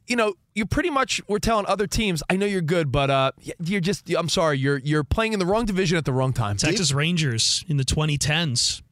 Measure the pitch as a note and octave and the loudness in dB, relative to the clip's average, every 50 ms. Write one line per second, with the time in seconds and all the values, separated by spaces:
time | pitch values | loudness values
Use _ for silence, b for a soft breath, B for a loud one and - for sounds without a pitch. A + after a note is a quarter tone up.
0 | - - A#3+ A#3+ A3 G#3+ - - _ _ _ G3+ A3 F3 - C#4 D4+ F4 D4 C4+ | -6 -2 0 2 2 0 -2 -4 _ _ _ -4 -4 -2 -2 -2 0 0 0 0
1 | B3+ - - - - - G3+ G3+ - A3 A3+ G#3+ G3+ - G3 F#3+ G#3+ - - A3 | 0 0 -2 -4 -2 -2 -2 0 0 2 2 2 0 0 0 -2 -2 -2 -2 0
2 | A3 G3+ F3 D3 - - F3 F#3+ G3+ G#3 G3+ F#3+ E3 D3 F#3 F3 D#3+ C#3 B2 C#3+ | 0 0 0 -2 -2 -2 0 0 0 0 0 0 0 0 0 0 0 0 0 0
3 | C#3 C3+ C#3 C3+ C3+ C3+ - - - - - - E3+ D#3+ G#3 G3+ D#3+ F#3+ G#3 - | 2 2 2 2 2 0 -2 -4 -10 -14 -10 -8 -4 -2 -2 0 0 0 -2 -2
4 | - - E3+ D#3+ E3+ D#3 - F#3+ E3+ D#3 D3 C3+ C3 C#3 C#3+ C#3 C#3 D3 D#3 D#3 | -2 -2 -2 -2 0 0 0 2 2 2 2 2 2 0 0 0 0 0 0 0
5 | C#3+ - - A3 A3+ A3 A3 G3+ F3+ E3+ G3+ A3+ A#3+ G#3+ G3 F3+ F#3+ D3+ F3+ E3 | 0 0 0 0 0 0 0 0 2 2 2 2 2 0 0 0 2 2 0 0
6 | C#3 - B2+ C3 C3 C3 A#2+ - A2+ G2+ G#2 G2 C#3+ D3+ F3+ A3 F3+ C#3 C3+ C#3 | 0 0 0 0 0 0 0 -2 -2 -2 -2 0 0 0 0 0 0 0 0 0
7 | D3+ E3 F3+ E3 D#3 C3+ A#2 A2 - - - - - - D3+ C#3 C3 - - D#3 | 0 0 0 0 0 0 0 0 0 0 0 -2 -2 -2 -2 0 0 0 0 0
8 | D3+ D#3 D3 C#3 - C#3+ D3+ E3 F3 D3+ A#2+ A#2 - - - - - - | 0 0 0 0 0 0 0 0 0 0 0 0 0 -2 -2 -6 -10 -16